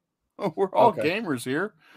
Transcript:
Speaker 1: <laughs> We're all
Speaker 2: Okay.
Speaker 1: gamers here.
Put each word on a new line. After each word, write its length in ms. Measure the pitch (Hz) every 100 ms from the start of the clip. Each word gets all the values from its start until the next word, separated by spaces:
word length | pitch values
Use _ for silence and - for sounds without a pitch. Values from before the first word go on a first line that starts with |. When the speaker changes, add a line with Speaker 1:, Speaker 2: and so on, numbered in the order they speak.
| _ _ _ -
Speaker 1:
<laughs> 180 | 190 190
We're 100 | 196 202
all 140 | 226
Speaker 2:
Okay. 140 | - 151
Speaker 1:
gamers 360 | 202 208 127 127
here. 280 | 143 208 _ _